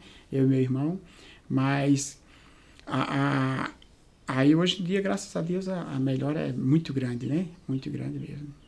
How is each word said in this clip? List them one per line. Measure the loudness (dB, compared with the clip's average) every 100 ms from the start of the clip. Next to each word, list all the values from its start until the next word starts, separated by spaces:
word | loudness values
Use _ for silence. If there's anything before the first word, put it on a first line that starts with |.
| -12 -20 -4
eu | 2 4
e |
meu | 4
irmão, | 2 2 0 -4 -10 -20 -20 -18 -2
mas | 0 2 2 4 2 0 -12 -20 -20 -20 -20 -20 -20 -6
a, | -2 0 0 0 2 0 -2 -6
a, | -10 -20 -20 _ _ -4
aí | 2 4 6
hoje | 4 0
em | -2
dia, | -2
graças | 0 -4 -4 -6
a |
Deus, | -2 -4 -4
a, | -6
a | -6 -2
melhora | 0 0 -2 -2
é | -2
muito | 0 4 4 2
grande, | -2 -4 -4 -2
né? | -2 -4 -8 -6
Muito | -6 -4
grande | -6 -6 -8
mesmo. | -10 -12 -14 -14